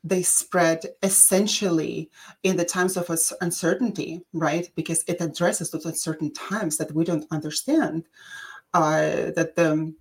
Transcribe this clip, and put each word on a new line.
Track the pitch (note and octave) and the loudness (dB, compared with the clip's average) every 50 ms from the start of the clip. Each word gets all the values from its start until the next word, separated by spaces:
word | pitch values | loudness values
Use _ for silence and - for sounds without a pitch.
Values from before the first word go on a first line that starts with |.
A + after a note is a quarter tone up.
| - | -2
they | D#3+ F#3 F#3 | 0 0 0
spread | F3 - - - - - - F3+ F3 E3 E3 D#3+ - - - _ | 2 2 2 2 0 2 2 4 4 4 4 2 -2 -12 -8 _
essentially | - F#3+ F#3+ - - - F#3+ F#3+ G#3+ G#3+ - - G#3 F#3 E3+ D#3+ D3+ - A#2 C3+ D#3+ - _ - - - - _ - | -2 2 6 6 6 6 6 4 4 2 0 0 0 0 0 0 0 -2 -6 -8 -8 -10 _ -20 -20 -20 -20 _ 0
in | F#3 F#3+ | 0 2
the | F3 E3+ | 2 0
times | E3+ - F#3 F3+ F#3 F#3 | 0 0 0 0 0 0
of | F#3 F3 F3 | -2 -2 -2
us-, | E3+ E3 - - - - | 0 0 0 -2 -2 -4
uncertainty, | F#3 F3 E3+ - - E3+ F#3+ - B3+ A3 - - - - E3 F3 - _ - | -4 -4 -4 0 2 0 2 2 0 -2 -2 -4 -6 -6 -8 -12 -14 _ -6
right? | E3 D#3+ D3 D3+ E3+ F3 - _ | -2 0 0 0 0 -2 -4 _
Because | - D#3+ - E3 D#3 - | -8 -4 -2 -2 -2 -2
it | - F3 - | -2 -4 -2
addresses | F3 D#3+ D3+ - F3 F3+ G#3 - E3+ - | -2 -4 -2 0 0 0 0 0 -4 -6
those | - D#3 - | -6 -6 -6
uncertain | E3 D#3 - - D#3+ D#3 D#3 D#3 D3 - | -6 -6 -4 -4 -4 -4 -4 -4 -6 -6
times | - - - F#3+ A3 G#3 D#3+ - | -8 -8 -6 -4 -4 -2 -4 -2
that | - D#3 - D3+ | -4 -4 -2 0
we | D#3 E3 | -2 0
don't | F3 F3 D3+ D3+ - | 2 0 -2 -2 -4
understand, | D#3 D#3+ D3+ D3+ D3+ - - - D4 E4 B3 D#3+ D#3 E3 - _ _ - - - - - - - - - _ _ - | -6 -4 -4 -4 -6 -6 -2 2 2 2 2 2 -2 -6 -8 _ _ -20 -20 -18 -18 -16 -16 -16 -18 -20 _ _ 2
uh, | F3 D#3+ D#3 D#3 D#3 D#3 D3+ - - - - - | 2 4 4 4 2 2 2 0 0 -2 -2 0
that | E3 D#3+ D#3+ - | 0 -2 0 2
the | - E3+ D#3+ D3+ D#3 D#3 D#3+ D#3 _ | 2 2 4 4 0 0 -4 -8 _